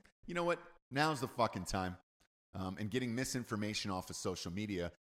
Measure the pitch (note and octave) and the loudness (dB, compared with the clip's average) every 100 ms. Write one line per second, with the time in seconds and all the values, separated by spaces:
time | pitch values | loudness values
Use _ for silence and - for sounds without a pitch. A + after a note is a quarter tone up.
0 | - _ - F3 F3 E3+ - - - C3 | -10 _ -6 0 2 2 -2 -20 -4 2
1 | D#3 C#3+ A#2+ - A2 G2+ F2+ G2 F#2 F2+ | 2 2 -2 2 2 2 0 0 0 -2
2 | _ _ _ _ _ F#2+ F#2 F2+ G#2+ B2 | _ _ _ _ _ -4 -4 -2 0 0
3 | B2+ A2+ C3 C3 A2+ G#2+ G#2+ G#2+ G#2 F#2 | 0 0 0 -2 0 0 0 0 0 -2
4 | - - G#2 F#2 F#2 F2+ G#2 F#2+ E2+ - | -2 -4 -2 -2 -2 -2 0 0 0 -4